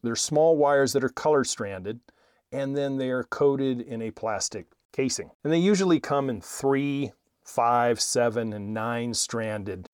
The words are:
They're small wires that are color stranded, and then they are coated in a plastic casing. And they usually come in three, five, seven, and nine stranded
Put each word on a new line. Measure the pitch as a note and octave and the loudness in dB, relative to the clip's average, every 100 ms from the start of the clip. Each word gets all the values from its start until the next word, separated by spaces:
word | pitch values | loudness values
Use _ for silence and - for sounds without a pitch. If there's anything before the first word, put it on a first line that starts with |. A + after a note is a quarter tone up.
They're | A#2 A#2 | -4 -4
small | - D3+ D#3+ D#3+ | 0 2 4 6
wires | C#3+ C#3+ C3+ | 4 4 4
that | C#3 B2+ | 2 0
are | |
color | - D#3 D3 B2 | -2 2 2 2
stranded, | - G2+ F#2+ F#2 A#2+ _ _ _ _ _ | -4 -6 -8 -8 -10 _ _ _ _ _
and | C3+ C#3 C#3 | -8 -4 -2
then | C#3 C3+ | -2 -2
they | B2+ | -2
are | B2+ | -2
coated | A#2 - C#3+ C#3 C3+ B2 | -4 2 2 2 0 -2
in | C3 A2+ | -6 -8
a | A2+ | -8
plastic | - A2 G2+ - G#2+ - _ _ | -6 -4 -4 -6 -8 -14 _ _
casing. | - C3 - - _ D3 | -2 -2 -2 -8 _ 0
And | |
they | E3 | 4
usually | F#3 G3+ F#3+ D#3+ | 4 4 4 4
come | - C#3+ C3+ | 2 0 0
in | G#2+ | -4
three, | - - C3+ C3+ C#3+ C#3 C#3+ - _ _ - | -8 -4 0 2 0 -2 -4 -8 _ _ -10
five, | - A#2 A#2+ A#2+ A2+ | -2 2 2 2 0
seven, | - B2 A#2+ A2 A2+ | 0 2 2 0 -4
and | G#2 G2+ | -6 -6
nine | A2 A2+ A#2+ A#2+ | -6 -4 -4 -4
stranded | A2 - A#2 A2 G#2+ G2+ F#2 F2+ | -4 -4 -4 -6 -6 -8 -10 -12